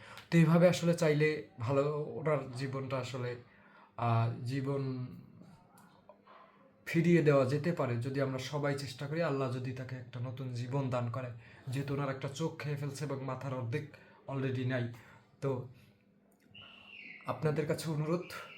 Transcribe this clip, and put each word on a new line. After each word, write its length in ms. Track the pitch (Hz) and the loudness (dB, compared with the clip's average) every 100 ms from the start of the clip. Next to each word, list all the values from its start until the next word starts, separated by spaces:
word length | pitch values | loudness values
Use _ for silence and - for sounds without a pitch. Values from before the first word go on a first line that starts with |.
| - - - | -16 -18 2
তো 60 | 170 | 6
এইভাবে 320 | 156 170 175 | 8 8 8
আসলে 240 | 175 170 | 6 2
চাইলে 500 | 170 160 147 151 151 - - | 4 4 4 4 2 -6 -8
ভালো 460 | 117 139 147 151 151 | 0 2 2 0 -4
ওনার 440 | 117 143 147 131 | -4 0 0 0
জীবনটা 460 | 123 139 135 131 131 | -8 -6 -6 -4 -4
আসলে, 380 | 120 127 123 120 - - - - - - | -4 -6 -6 -6 -12 -20 -20 -20 -18 -4
আহ, 460 | 117 113 117 117 | 2 4 2 0
জীবন 640 | 120 139 131 139 135 127 127 - - - - - - - - - _ - - - - _ - _ - | -4 -2 0 -2 -2 -4 -6 -10 -18 -20 -20 -20 -20 -20 -20 -20 _ -20 -20 -20 -20 _ -20 _ -2
ফিরিয়ে 360 | 165 165 170 | 4 6 8
দেওয়া 240 | 147 139 123 | 8 6 6
যেতে 260 | 147 165 | 2 0
পারে 260 | 170 131 120 | 0 0 0
যদি 240 | 127 135 | -2 -2
আমরা 180 | 131 131 | -2 -2
সবাই 400 | - 147 143 139 | -4 -2 -2 -2
চেষ্টা 280 | 139 - 143 | -6 -8 -6
করি। 160 | 160 | -2
আল্লাহ 280 | 165 139 131 | 0 0 -2
যদি 200 | 127 120 | -2 -6
তাকে 240 | 123 127 131 | -6 -8 -10
একটা 240 | 120 123 | -10 -8
নতুন 340 | 123 117 131 | -8 -6 -6
জীবন 360 | 120 123 139 131 | -6 -4 -2 0
দান 220 | 123 117 | 0 -2
করে, 180 | 127 123 113 - - - | -4 -6 -10 -18 -16 -8
যেহেতু 260 | 123 139 | -4 -2
ওনার 160 | 139 139 | -2 -2
একটা 200 | 135 - | -2 -6
চোখ 300 | - 165 - | -4 -4 -4
খেয়ে 160 | 151 147 | -6 -4
ফেলছে 300 | 147 120 147 | -4 -6 -6
এবং 200 | 135 131 | -4 -4
মাথার 280 | 127 135 | -6 -4
অর্ধেক 420 | 127 117 151 147 - - - - | -4 -2 -4 -6 -14 -20 -20 -8
already 400 | 135 135 120 127 | -4 -2 0 0
নাই। 260 | 131 117 - - - _ - | 0 -2 -6 -18 -20 _ -6
তো 260 | 139 123 - - - _ _ _ _ _ _ - - - - - - - - | -4 -2 -6 -14 -20 _ _ _ _ _ _ -20 -20 -20 -20 -18 -16 -14 -10
আপনাদের 400 | 120 156 151 151 | -2 0 0 0
কাছে 240 | 156 165 | -2 -2
অনুরোধ 340 | 151 151 180 - - - | -2 0 0 -2 -12 -14